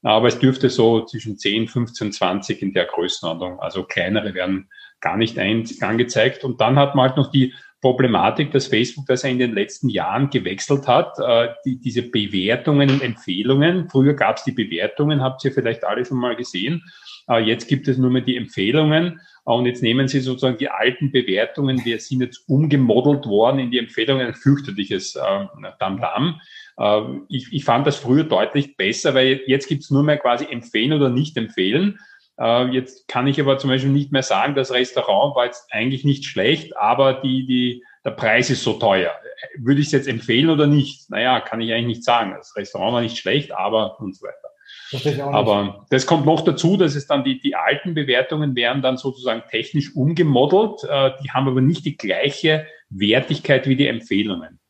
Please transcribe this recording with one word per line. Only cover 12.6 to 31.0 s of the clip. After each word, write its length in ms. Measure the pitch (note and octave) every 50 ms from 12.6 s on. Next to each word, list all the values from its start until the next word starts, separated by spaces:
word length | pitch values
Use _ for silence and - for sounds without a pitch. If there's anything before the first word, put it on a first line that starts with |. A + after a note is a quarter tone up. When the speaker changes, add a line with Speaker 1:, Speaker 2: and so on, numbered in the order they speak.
| - D#3 D3 C#3 C#3+ C3+
Speaker 1:
und 120 | C3+ C#3
Empfehlungen. 840 | C3+ A#2 A2+ - - - F2+ F#2+ G#2+ B2 C3+ C#3 D3 E3+ F3+ F#3 D#3 -
Früher 260 | - C3+ C3 C#3 D3
gab's 300 | C3+ G#2+ G#2 G#2+ - -
die 80 | -
Bewertungen, 680 | - A#2+ G#2+ - E2 E2 G2 - - - D3 D3+ D3+ C#3
habt 220 | C3 C3 C3 - -
ihr 80 | C3+
vielleicht 320 | - C3+ A#2+ A#2 A2+ - -
alle 200 | - G#2+ A#2+ B2
schon 140 | - C3 B2+
mal 160 | A#2+ B2 A2+
gesehen. 480 | B2 B2 - - F#2 G2 C3+ F3 E3 - - - - - - - - _ -
Äh, 100 | A#2+ A2+ A2
jetzt 240 | G#2+ A2 G#2+ - -
gibt 180 | C#3+ C3 -
es 100 | C#3+ B2+
nur 140 | B2+ C3 B2+
mehr 120 | B2+ B2+
die 140 | A2+ B2+ B2
Empfehlungen. 840 | B2 A2 - - - F#2+ G#2 B2+ D#3 D#3 D3+ D3+ D#3+ E3+ F3+ E3 - _ _ _ _ _
Äh, 40 | -
und 140 | A#2 B2 B2
jetzt 160 | B2 B2 -
nehmen 260 | - A2+ A#2 C3+ C#3 C3
sie 100 | D3 C#3
sozusagen 380 | B2+ C3 B2+ C3 - C3 A#2+ A2
die 120 | C#3 -
alten 420 | - F#2+ A2 B2+ B2 - D3 C3+
Bewertungen, 680 | C3+ C3 A#2+ - F#2+ G2+ A2 - - D#3+ C#3+ C3+ C3 B2+ A#2+
die 120 | A#2+ A#2 A2
sind 220 | - - C3+ B2+
jetzt 280 | B2 B2 - - _ -
umgemodelt 760 | C#3 C#3 D#3 D3+ D3 C#3 B2+ A#2 G#2 B2+ B2+ C#3+ D3 C#3 -
worden 340 | A2+ G2+ G#2 A2+ B2 C#3 C3+
in 100 | B2+ A#2+
die 80 | B2 B2
Empfehlungen, 480 | A2+ - - - A2+ C#3 C3+ C3 B2+
ein 80 | A#2 -
fürchterliches, 800 | - - C#3 C#3+ C#3 C#3 - G2 G#2 G2 F#2+ G#2+ F#2 - - -
äh, 320 | - - G2 G2 G2 G2 G2 - - F#2+ F#2+ - _
Tamtam. 640 | - G2 G2 - - E2 E2+ G#2+ C#3+ F3 D#3+ - _ _ - - - - _ -
Äh, 220 | - G#2 G#2 G#2+ A2 B2 C3 - - _
ich, 240 | D3+ B2 - -
ich 120 | - C#3+ -
fand 220 | - A#2 B2+ C#3+
das 100 | D3 C#3
früher 280 | - - A#2 B2+ D3+ D#3
deutlich 520 | D#3 - F#2 G#2+ - - C#3+ C#3 - _
besser, 380 | - C#3+ D3 - - - D#3+ B2+
weil 260 | C3 C3 C3 C3+ C3+ -
jetzt 220 | - C3 C#3 C#3 -
gibt's 220 | D#3 C#3 - -
nur 100 | C#3+ C#3
mehr 160 | D3 D3+ D3 D3
quasi 280 | - B2+ A#2+ A#2 -
empfehlen 480 | - C3 A#2+ A2+ - - G#2+ A2+ C#3+ D#3
oder 160 | D3